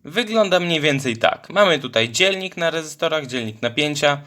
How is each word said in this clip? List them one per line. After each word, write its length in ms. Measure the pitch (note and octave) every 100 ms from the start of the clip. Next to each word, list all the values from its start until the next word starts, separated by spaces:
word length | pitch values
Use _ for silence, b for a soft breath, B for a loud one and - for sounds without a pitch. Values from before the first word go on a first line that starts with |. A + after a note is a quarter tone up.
wygląda 560 | - F3+ A3+ A3+ G3+ F3+
mniej 200 | F3 D#3+
więcej 360 | D3+ C#3 C3+ A2+
tak. 340 | F2 - -
Mamy 280 | F3+ G3+ D#3
tutaj 300 | B2+ A2+ A#2
dzielnik 480 | A2+ F#3+ F#3+ F#3 F3+
na 140 | E3
rezystorach, 560 | D#3+ D#3 - E3 D#3 C3+
dzielnik 360 | B2+ A2+ G#2+
napięcia, 580 | A#2+ A#2 D3 D3 D3 C#3+